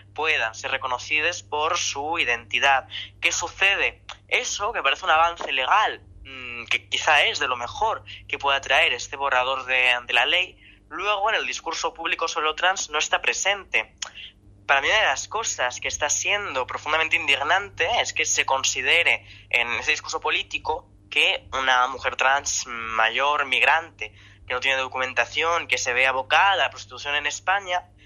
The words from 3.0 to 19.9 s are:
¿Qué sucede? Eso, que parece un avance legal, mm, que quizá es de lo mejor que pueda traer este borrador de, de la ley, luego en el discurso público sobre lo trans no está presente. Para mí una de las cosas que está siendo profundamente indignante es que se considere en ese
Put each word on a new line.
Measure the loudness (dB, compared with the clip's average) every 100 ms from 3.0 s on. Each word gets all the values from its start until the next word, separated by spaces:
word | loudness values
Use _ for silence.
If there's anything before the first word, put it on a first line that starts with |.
| -14 -4
¿Qué | -2
sucede? | -2 -4 0 0 2 -2 -4 -16 -20 -4
Eso, | -2 -2 -4 -4
que | 0
parece | -2 0 2
un |
avance | 4 4 0 -4
legal, | -2 2 4 2 -2 -14 -20
mm, | -16 -14 -12 -12 -6
que | -6 -2
quizá | -2 4 4 4
es | 0
de | -2
lo | -2
mejor | -4 -2 0 0 -6 -16 -10
que | -2
pueda | 0 0
traer | 4 4 4
este | 2 -6 -4
borrador | 2 2 2 -2 0
de, | 4 4 2 2
de |
la | 2 4
ley, | 2 -2 -8 -20 -20 -14
luego | -4 -2 0 2
en | 0
el | -2
discurso | -6 -6 -4 -4
público | -4 -4 -2 -2
sobre | 0 -2
lo | 2
trans | 0 0 -2
no | -2
está | 0 2
presente. | 2 0 0 -2 -2 -2 -2 _ -14 -14 -20 -20 -20 -12 2
Para | 2
mí | 4
una | 2
de | 2
las | 0 -4
cosas | -4 -4 -2 -2 -2
que | -6
está | -2 -2
siendo | 0 0 -2 -2 -4 -4
profundamente | -6 -2 0 2 0
indignante | 2 0 2 0 0 -2 0 0
es | -2
que | -2 0
se | 0 2
considere | 0 0 -2 2 2 4 0 -4 -20 -2
en | 0 0 -2
ese | -2